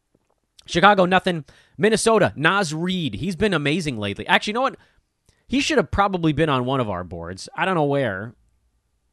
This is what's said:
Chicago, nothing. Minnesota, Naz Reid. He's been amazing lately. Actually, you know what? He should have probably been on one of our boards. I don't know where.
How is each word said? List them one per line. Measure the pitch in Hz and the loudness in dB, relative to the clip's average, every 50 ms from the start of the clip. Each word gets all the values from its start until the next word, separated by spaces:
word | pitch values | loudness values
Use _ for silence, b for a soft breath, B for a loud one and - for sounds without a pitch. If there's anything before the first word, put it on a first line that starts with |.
| _ _ _ _ _ _ _ _ _ _ _ - - | _ _ _ _ _ _ _ _ _ _ _ -20 -14
Chicago, | - - 170 185 202 208 185 180 | -6 0 4 4 6 6 6 4
nothing. | 180 190 180 - 190 175 160 - b b b b b b - | 4 2 2 0 0 -4 -4 -8 b b b b b b 0
Minnesota, | 170 220 220 - - 226 226 208 165 110 101 | 2 2 2 2 2 2 4 4 4 2 0
Naz | 123 147 165 185 202 202 143 151 | 0 2 2 2 2 0 -2 -4
Reid. | 156 175 185 185 180 160 127 - | -4 -4 -4 -4 -4 -4 -4 -4
He's | 98 143 196 180 | -4 -6 -6 -4
been | 151 214 214 185 | -2 0 0 0
amazing | 151 143 143 156 190 156 151 123 107 | 0 0 0 0 0 -2 -4 -4 -4
lately. | 104 101 98 - 104 | -4 -4 -6 -6 -2
Actually, | - 180 208 - 214 208 | 0 0 0 0 -2 -2
you | |
know | 240 269 | -2 -2
what? | 254 - b b b b b b _ _ _ _ _ _ _ _ | -4 -4 b b b b b b _ _ _ _ _ _ _ _
He | - 233 277 | -4 -2 -2
should | 269 - 320 247 | 0 2 2 2
have | 165 - - | 2 2 0
probably | - 202 202 190 175 165 160 147 | 0 0 0 0 0 0 0 0
been | 131 160 156 | 2 0 2
on | 139 127 123 | 0 0 0
one | 127 139 135 | 0 -2 -2
of | 120 104 | -2 -2
our | 95 87 90 | -4 -6 -8
boards. | 85 90 85 85 85 92 95 - - - | -8 -10 -12 -10 -10 -12 -12 -14 -12 -6
I | 151 170 | -4 -2
don't | 185 185 | 0 0
know | 165 147 | 0 0
where. | 143 139 139 135 113 95 92 104 123 - _ _ _ _ _ _ _ _ _ _ _ _ _ _ _ | 0 0 0 -2 -2 -4 -6 -8 -10 -14 _ _ _ _ _ _ _ _ _ _ _ _ _ _ _